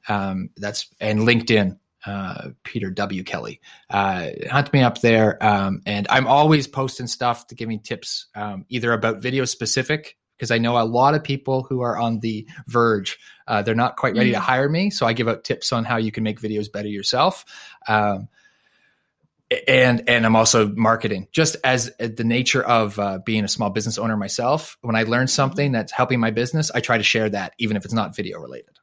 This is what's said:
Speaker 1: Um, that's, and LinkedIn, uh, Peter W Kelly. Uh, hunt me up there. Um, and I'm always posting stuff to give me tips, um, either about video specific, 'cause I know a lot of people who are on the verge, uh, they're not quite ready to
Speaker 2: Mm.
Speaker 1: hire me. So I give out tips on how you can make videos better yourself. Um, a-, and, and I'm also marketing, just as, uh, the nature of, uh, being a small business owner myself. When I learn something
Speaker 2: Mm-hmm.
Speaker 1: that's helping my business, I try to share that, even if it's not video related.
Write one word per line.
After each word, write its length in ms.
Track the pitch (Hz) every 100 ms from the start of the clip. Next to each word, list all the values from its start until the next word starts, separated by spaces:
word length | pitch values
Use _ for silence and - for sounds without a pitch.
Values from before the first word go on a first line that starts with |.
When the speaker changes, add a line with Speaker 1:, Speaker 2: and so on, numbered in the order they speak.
| -
Speaker 1:
Um, 440 | 104 98 95 92 -
that's, 320 | 101 - - _
and 200 | 107 107
LinkedIn, 560 | 113 117 113 110 98 92 _ _ -
uh, 440 | 101 95 - - -
Peter 260 | - 117 98
W 320 | 92 101 95
Kelly. 360 | - 82 58 - - - _
Uh, 400 | 101 98 92 82 - -
hunt 220 | 135 139
me 100 | 143
up 200 | 127 -
there. 420 | 117 113 110 -
Um, 380 | 107 101 98 95 -
and 220 | 104 101
I'm 180 | 131 127
always 400 | 139 151 156 135
posting 400 | 135 135 - 123
stuff 400 | - 123 117 -
to 80 | -
give 120 | 113
me 120 | 110
tips, 480 | - 117 - - - 107
um, 300 | 104 98 -
either 240 | 123 117
about 280 | 117 113 101
video 220 | 123 131 123
specific, 720 | - 113 - 127 156 - _ _ _
'cause 140 | 117
I 80 | 117
know 180 | 117 120
a 80 | 113
lot 300 | 120 135 151
of 80 |
people 400 | 151 139 135 131
who 180 | 127 131
are 160 | 120 113
on 220 | 117 113
the 260 | 113 107 107 - -
verge, 500 | 120 117 107 95 - - - -
uh, 160 | 107
they're 100 | 101
not 220 | 113 120 -
quite 200 | 131 110
ready 180 | 127
to 40 | 113
Speaker 2:
Mm. 40 |
Speaker 1:
hire 280 | - 127 143
me. 220 | 160 202
So 160 | - 117
I 60 |
give 140 | 117 117
out 180 | 110 -
tips 260 | 127 -
on 100 | 120 113
how 120 | 117
you 140 | 110
can 120 | 110
make 160 | 110 104
videos 320 | 107 107 104
better 180 | 101 104
yourself. 560 | 101 98 123 165 185 - - - - -
Um, 400 | 107 104 98 104 _ _ _ _ _ _ _ _ _ _ _ _
a-, 200 | 127 -
and, 380 | 131 127 120 117
and 160 | 120 113
I'm 100 | 113
also 320 | 113 117 107
marketing, 600 | 101 110 113 113 98 -
just 240 | - 156 -
as, 260 | 135 127 113 -
uh, 100 | 113
the 100 | 110
nature 400 | 113 120 127 131
of, 360 | - 117 107 101
uh, 200 | 101 95 92
being 200 | 110 101
a 20 |
small 220 | - 104
business 280 | 98 110 110
owner 200 | 113 107
myself. 600 | 98 - 120 156 - -
When 140 | 120 113
I 80 |
learn 240 | 113 120 131
something 400 | - 135 131 143
Speaker 2:
Mm-hmm. 60 |
Speaker 1:
that's 180 | 117 107
helping 280 | - 127 123
my 120 | 113
business, 380 | 110 123 156 156 120
I 60 |
try 160 | - 117
to 60 |
share 260 | 104 117 107
that, 240 | 101 90 _
even 200 | 113 107
if 80 | 95
it's 80 |
not 220 | 113 98 -
video 240 | 95 87
related. 380 | 65 64 - _